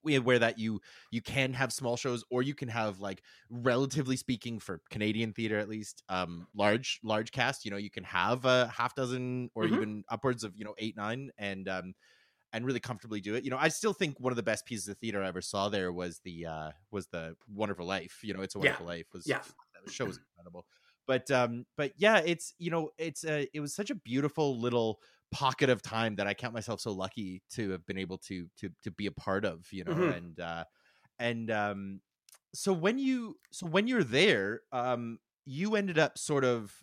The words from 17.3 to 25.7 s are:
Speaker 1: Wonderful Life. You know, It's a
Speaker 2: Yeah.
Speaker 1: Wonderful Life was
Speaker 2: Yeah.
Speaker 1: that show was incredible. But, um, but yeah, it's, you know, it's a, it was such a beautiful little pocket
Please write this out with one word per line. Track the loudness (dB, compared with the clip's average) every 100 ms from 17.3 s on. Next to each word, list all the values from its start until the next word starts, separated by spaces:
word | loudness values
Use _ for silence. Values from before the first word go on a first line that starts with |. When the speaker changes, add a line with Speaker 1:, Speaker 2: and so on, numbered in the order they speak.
| -12 -14
Speaker 1:
Wonderful | -4 -2 -2
Life. | -2 -2 -4 -12
You | -8
know, | -6
It's | -4
a | 2
Speaker 2:
Yeah. | 2
Speaker 1:
Wonderful | 2 -6
Life | -8 -8
was | -10 -4
Speaker 2:
Yeah. | -4 -4 -20 _ -20
Speaker 1:
that | -14
show | -6 -6
was | -6
incredible. | _ _ -20 -18 -20 _ _ _ -2
But, | -2 2
um, | 2 2 -2 -10 -6
but | -6 4
yeah, | 6 6
it's, | 4 -2 -4 -8
you | -2
know, | -2 -2 -4
it's | -8 -4
a, | -2 -2 -2
it | -4
was | -6
such | -6 -6
a |
beautiful | -6 -2 0 0 2 0 2
little | 2 2 2 -2 _ _ _
pocket | 0 0 4 4